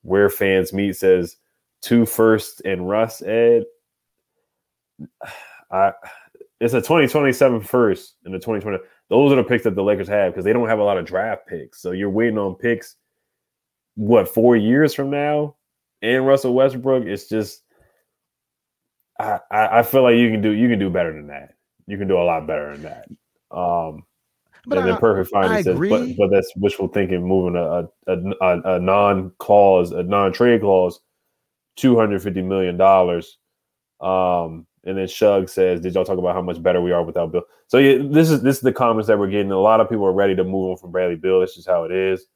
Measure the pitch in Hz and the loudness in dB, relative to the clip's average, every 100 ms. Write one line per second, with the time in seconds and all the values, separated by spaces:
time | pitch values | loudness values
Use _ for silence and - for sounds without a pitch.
0 | 80 98 101 - 98 95 90 95 101 90 | 0 2 2 2 0 0 -2 -4 -4 0
1 | 95 90 85 _ _ _ _ _ - 117 | 2 2 0 _ _ _ _ _ 0 2
2 | 113 - 113 110 - - 95 92 90 104 | 2 2 2 2 -2 -12 -8 -6 -4 -2
3 | 110 - 95 113 117 117 - _ _ _ | -2 -6 -4 0 2 0 -2 _ _ _
4 | _ _ _ _ _ _ _ _ _ _ | _ _ _ _ _ _ _ _ _ _
5 | 71 _ - - - - _ 92 98 - | -20 _ -20 -20 -20 -20 _ 0 0 -2
6 | - - _ _ - _ 120 127 - 165 | -20 -20 _ _ -20 _ -2 -2 2 2
7 | 135 151 143 123 135 117 101 127 113 92 | 4 2 0 2 2 2 -2 2 2 0
8 | - _ 90 92 117 107 104 95 - _ | -8 _ -12 -12 -6 -6 -6 -8 -10 _
9 | _ 117 139 135 - 120 113 95 98 101 | _ 2 4 4 2 0 -2 -2 0 -2
10 | 95 104 95 90 95 120 113 110 104 95 | -2 0 0 -2 0 0 0 0 0 -2
11 | 80 87 110 101 - 82 62 - 90 92 | -4 -6 -4 -8 -10 -14 -14 -14 -10 -6
12 | 101 101 117 110 98 92 120 117 - _ | -4 0 0 -2 -6 -4 -4 -4 -8 _
13 | _ _ _ _ _ _ _ _ _ - | _ _ _ _ _ _ _ _ _ -8
14 | 107 117 92 - 120 120 107 131 151 143 | 2 4 4 2 4 4 2 2 2 0
15 | 139 143 147 151 147 _ _ _ _ _ | -6 -4 -2 -2 -4 _ _ _ _ _
16 | 110 127 131 135 131 123 135 131 131 131 | -2 0 2 2 2 2 0 0 -2 -2
17 | 107 98 - 110 101 - _ _ _ _ | -2 -10 -6 -6 -6 -10 _ _ _ _
18 | _ _ _ _ _ _ _ _ _ _ | _ _ _ _ _ _ _ _ _ _
19 | _ - 110 101 _ 107 107 113 117 135 | _ -10 -6 -6 _ -2 2 2 2 2
20 | 127 117 120 110 107 107 123 110 95 90 | 4 4 2 0 -2 0 0 0 -2 -2
21 | 85 78 73 71 71 _ _ _ - 98 | -4 -8 -16 -18 -20 _ _ _ -14 -8
22 | 98 92 87 80 78 76 73 73 76 - | -2 0 2 -2 -4 -8 -8 -14 -16 -18
23 | - - _ _ _ - 87 85 80 76 | -20 -20 _ _ _ -6 -4 -2 -4 -12
24 | _ _ _ _ _ _ - 92 92 - | _ _ _ _ _ _ -4 -2 0 2
25 | 113 95 92 202 190 214 - 92 190 214 | 2 2 -2 0 0 0 0 -2 0 0
26 | 247 - - 139 - - 101 - 95 104 | -2 -2 2 2 0 -4 -4 -2 -6 -4
27 | 92 90 90 95 90 87 80 87 85 _ | -2 -4 0 0 0 -2 -2 -4 -6 _
28 | - 90 92 - 92 87 95 90 92 101 | -6 -4 -4 -2 0 0 -2 -2 0 2
29 | 101 95 92 _ - 104 98 92 87 87 | 2 0 -4 _ 2 6 6 4 2 -4
30 | 90 101 98 - 120 117 101 95 90 - | -2 0 0 2 2 2 4 2 0 -6
31 | _ _ _ _ _ _ _ - 135 120 | _ _ _ _ _ _ _ 0 2 4
32 | 110 98 98 92 92 98 92 87 95 95 | 2 0 -4 -6 -2 -2 -2 2 4 6
33 | 90 85 - _ _ _ _ _ _ _ | 4 -2 -6 _ _ _ _ _ _ _
34 | 92 92 90 87 85 80 80 _ 90 95 | -4 0 0 -2 -4 -12 -20 _ -10 -8
35 | 95 - 110 98 92 - 92 87 90 90 | -8 0 2 2 -2 0 0 0 -4 -4
36 | 90 92 90 92 90 82 85 90 87 87 | -2 -2 -2 -4 -6 -4 0 0 0 -2
37 | 82 87 82 87 - _ _ 131 139 127 | -2 -4 -4 -6 -8 _ _ 4 4 4
38 | 139 151 160 147 123 135 127 - 120 110 | 2 2 4 2 0 0 -2 0 0 0
39 | 107 104 98 101 98 95 101 113 110 110 | 0 0 0 -2 -2 0 4 4 2 0
40 | 98 92 101 92 92 95 92 90 90 90 | 0 2 0 0 -2 -4 -4 -8 -8 -4
41 | 90 85 92 92 92 92 85 90 82 92 | -4 -4 0 0 0 -6 -4 -4 -2 -4
42 | 95 92 _ | -2 -4 _